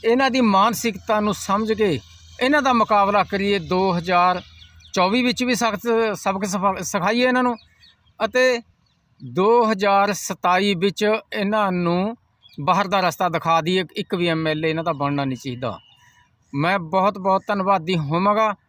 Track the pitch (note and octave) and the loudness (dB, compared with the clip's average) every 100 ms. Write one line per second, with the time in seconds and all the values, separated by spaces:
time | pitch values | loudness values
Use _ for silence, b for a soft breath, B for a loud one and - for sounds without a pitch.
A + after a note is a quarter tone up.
0 | A3 B3 C4+ B3+ A#3 G3 G#3+ A3 A#3 - | 2 2 2 2 4 4 2 0 -4 -6
1 | - G#3+ G#3 G3 - G3+ A3 G#3+ G#3+ C3+ | -2 0 0 -4 -2 -2 -2 0 0 -2
2 | - - - - B3+ D4 C4+ A#3+ G#3+ G#3 | -8 -20 -20 -4 0 2 2 2 2 4
3 | G3 G#3 F#3 G3+ G3+ G3+ D#3 F#3 F#3+ F3 | 4 2 0 -2 0 -2 0 0 0 0
4 | E3+ F3 F3+ F3+ - - - - - - | 0 2 2 0 -6 -20 -20 -20 -8 0
5 | F#3 A#3 B3 G#3+ B3 A#3 A#3 G3+ A#3 A3+ | 2 2 0 0 -2 0 -2 -2 -2 0
6 | A3+ F#3+ G3 F#3+ G3 F#3+ G3 F#3+ F3+ G3+ | 0 -2 -4 -4 -4 0 0 -2 -4 -2
7 | F3+ A#3 B3+ B3+ B3 A#3 _ b b b | 0 2 2 2 0 -4 _ b b b
8 | _ _ G#3+ B3+ B3+ A#3+ - _ _ _ | _ _ -2 2 2 2 -6 _ _ _
9 | _ _ C3 B2+ G3 A#3 A3 G#3 G3+ G3 | _ _ -8 0 4 4 4 2 2 2
10 | G3+ F#3+ - F#3 F3+ F#3 G3+ F#3 G3 - | 2 -2 -6 -2 2 2 2 2 0 0
11 | G#3 A3 - G#3+ G3 G#3+ G3+ F3+ E3+ F3 | 0 0 -4 -6 -2 0 0 0 0 0
12 | G3+ A#3+ _ _ _ - D3 F3+ G3 G3 | -2 -6 _ _ _ -6 0 0 2 0
13 | F3+ - F#3 D#3+ E3 E3 D#3+ F#3 F3 - | 0 0 -2 -2 0 0 2 -2 -2 -8
14 | - F#3 F3 D#3+ D#3+ D#3 D#3+ D#3+ E3 C#3+ | -6 -2 -2 0 -2 -2 -2 -2 -4 -4
15 | C#3+ C#3+ C#3 B2+ C3+ B2 B2+ F#2+ _ _ | -2 -2 -4 -6 -8 -8 -8 -8 _ _
16 | b b b _ _ C#3 D#3+ G3 D#3+ F#3+ | b b b _ _ -4 -2 -2 -2 0
17 | F#3+ G3+ F#3+ F#3+ - G3+ F#3+ G3 D#3+ F3+ | 0 -2 -2 -2 -2 -4 0 0 0 -4
18 | C#3+ E3 G3 G#3 A3 G3 | -2 0 0 2 0 -4